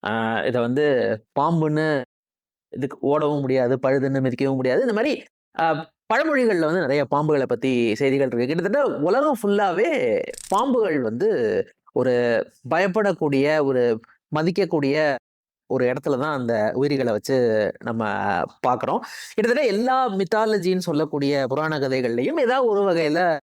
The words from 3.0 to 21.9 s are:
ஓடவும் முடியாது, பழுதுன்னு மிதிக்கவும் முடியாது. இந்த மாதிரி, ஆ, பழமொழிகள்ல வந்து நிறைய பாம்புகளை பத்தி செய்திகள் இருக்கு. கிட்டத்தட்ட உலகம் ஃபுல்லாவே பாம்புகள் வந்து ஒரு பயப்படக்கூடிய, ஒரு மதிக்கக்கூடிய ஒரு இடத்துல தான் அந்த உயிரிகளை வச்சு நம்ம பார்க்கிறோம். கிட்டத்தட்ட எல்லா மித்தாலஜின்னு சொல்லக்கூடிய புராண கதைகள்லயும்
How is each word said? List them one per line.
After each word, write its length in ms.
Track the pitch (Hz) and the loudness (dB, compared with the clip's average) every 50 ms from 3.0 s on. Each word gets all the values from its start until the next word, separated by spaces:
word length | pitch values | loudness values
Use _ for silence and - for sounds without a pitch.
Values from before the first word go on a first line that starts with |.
| - 139 143 151 | -2 0 0 2
ஓடவும் 220 | 151 143 151 147 | 0 0 -2 -2
முடியாது, 380 | 139 131 131 131 127 120 135 127 | -2 0 0 0 2 2 0 0
பழுதுன்னு 400 | 131 131 135 139 127 135 135 135 | 0 0 0 2 0 0 0 0
மிதிக்கவும் 340 | 131 131 117 - 139 135 135 | 0 -2 -2 -2 -2 -2 0
முடியாது. 260 | 131 131 127 123 160 | 0 0 0 0 2
இந்த 120 | 262 247 220 | 0 0 0
மாதிரி, 300 | 208 233 302 254 - - _ _ _ _ _ _ - | 0 0 -2 -2 -4 -6 _ _ _ _ _ _ -2
ஆ, 300 | 165 165 156 147 165 - _ _ _ _ 220 | 0 0 0 -2 -4 -12 _ _ _ _ 0
பழமொழிகள்ல 460 | 247 311 320 294 269 254 226 208 170 | 0 0 0 0 2 2 2 2 2
வந்து 200 | 160 151 160 190 | 2 0 0 0
நிறைய 260 | 170 127 139 147 143 - - | 0 0 0 0 0 0 0
பாம்புகளை 300 | 143 151 151 151 143 131 120 | 0 2 2 2 0 2 0
பத்தி 480 | 127 117 - 131 131 120 117 113 104 | -2 -2 0 0 0 2 2 0 0
செய்திகள் 320 | 113 143 135 135 139 139 131 | 0 0 0 2 2 0 0
இருக்கு. 200 | 120 117 123 127 | 0 -2 -2 0
கிட்டத்தட்ட 500 | 160 170 170 185 202 277 - 233 135 - | -2 -2 -2 0 0 0 0 0 -2 -2
உலகம் 400 | 143 170 202 262 294 311 277 - - | 0 0 2 2 2 0 0 0 0
ஃபுல்லாவே 800 | 202 202 202 208 196 170 170 226 339 320 254 - 120 107 - - - - - - - | 0 0 2 0 0 0 0 0 0 0 0 0 0 0 0 -2 -4 -10 -14 -6 -2
பாம்புகள் 520 | 190 196 233 277 254 254 220 190 156 143 | 0 0 2 2 2 0 0 0 0 0
வந்து 280 | 127 110 110 123 170 220 208 147 117 107 101 95 - - _ _ _ - _ | -2 -2 -2 0 0 0 2 2 0 0 0 0 -2 -4 _ _ _ -6 _
ஒரு 520 | - 127 127 123 120 123 120 117 110 - - _ _ _ 127 151 | -2 0 2 2 2 2 2 0 0 -2 -4 _ _ _ -2 0
பயப்படக்கூடிய, 880 | 165 190 202 180 220 208 202 180 - 160 147 139 135 139 147 156 156 143 | 0 2 2 0 0 0 0 0 0 0 0 2 2 2 2 2 2 2
ஒரு 360 | 139 135 127 120 120 113 110 - _ - _ _ _ - | 2 2 2 2 2 0 -2 -4 _ -20 _ _ _ -4
மதிக்கக்கூடிய 800 | 151 160 175 180 196 196 165 170 156 139 135 139 156 156 147 135 120 _ _ _ _ _ _ _ _ _ _ - | 0 0 0 0 0 -2 0 0 0 0 0 0 2 0 0 -2 -4 _ _ _ _ _ _ _ _ _ _ -2
ஒரு 120 | 131 123 | 0 0
இடத்துல 340 | 123 127 147 - 151 143 123 | 0 0 -2 -2 -2 0 0
தான் 200 | 135 156 151 135 | 0 -2 -2 -4
அந்த 320 | 123 117 117 110 104 110 - | -2 -2 0 0 0 0 0
உயிரிகளை 380 | 123 135 147 147 135 131 120 | 0 0 0 0 0 0 0
வச்சு 600 | 110 107 - - 135 131 123 117 110 107 107 95 - - - | -2 -2 -2 0 0 2 2 2 2 2 0 0 -2 -6 -8
நம்ம 320 | 113 117 113 110 107 101 101 101 101 95 87 - - - _ | -6 -4 -2 -2 -2 -2 -2 -2 -2 0 -2 -2 -4 -6 _
பார்க்கிறோம். 440 | - 127 127 123 - - 156 233 233 - - - - - - | 0 0 0 0 0 -2 -4 -4 -4 -8 -16 -16 -16 -8 -4
கிட்டத்தட்ட 360 | - 208 233 247 269 302 214 | -2 0 0 2 2 2 0
எல்லா 400 | 175 202 233 254 262 262 262 247 | 0 0 0 0 0 0 0 -2
மித்தாலஜின்னு 680 | 196 190 196 170 - 214 220 220 214 208 175 180 185 185 | -2 -2 -2 0 0 0 2 2 0 0 0 0 -2 0
சொல்லக்கூடிய 680 | 175 175 151 147 156 156 - 147 143 139 143 139 135 123 | -2 -2 0 0 -2 -2 -2 -2 0 0 0 0 0 0
புராண 320 | 131 139 156 156 156 147 | -2 -2 -2 -2 -2 -2
கதைகள்லயும் 600 | 135 135 | -2 0